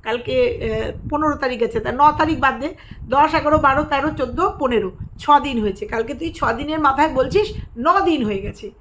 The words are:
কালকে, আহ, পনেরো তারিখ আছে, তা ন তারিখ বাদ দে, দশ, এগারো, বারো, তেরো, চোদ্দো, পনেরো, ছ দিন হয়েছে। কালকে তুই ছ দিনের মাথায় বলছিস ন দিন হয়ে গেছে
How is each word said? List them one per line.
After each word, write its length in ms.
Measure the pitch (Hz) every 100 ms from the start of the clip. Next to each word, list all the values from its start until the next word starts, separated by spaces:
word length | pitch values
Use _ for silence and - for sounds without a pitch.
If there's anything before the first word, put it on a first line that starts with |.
কালকে, 320 | - 240 240 254 247
আহ, 420 | - 226 220 220 - -
পনেরো 260 | 294 311 285
তারিখ 160 | 262 240 226
আছে, 120 | 233
তা 120 | 214
ন 120 | 240 294 302
তারিখ 180 | 311 320
বাদ 160 | 269 233
দে, 100 | 285 392 - - - 262
দশ, 140 | 302 311
এগারো, 180 | 294 311 277
বারো, 140 | 269 302
তেরো, 180 | 285 294 302
চোদ্দো, 240 | 247 240 381 403
পনেরো, 300 | 269 233 190 - - -
ছ 40 | - 294 285
দিন 120 | 240
হয়েছে। 200 | 214 190 214
কালকে 280 | 226 226 269
তুই 100 | 330 -
ছ 40 | 254 233
দিনের 220 | 285 311
মাথায় 320 | 285 269 302 262
বলছিস 280 | 254 403 427 - - 233
ন 100 | 277 370 370
দিন 120 | 302 214
হয়ে 140 | 196 202
গেছে 220 | - 208 -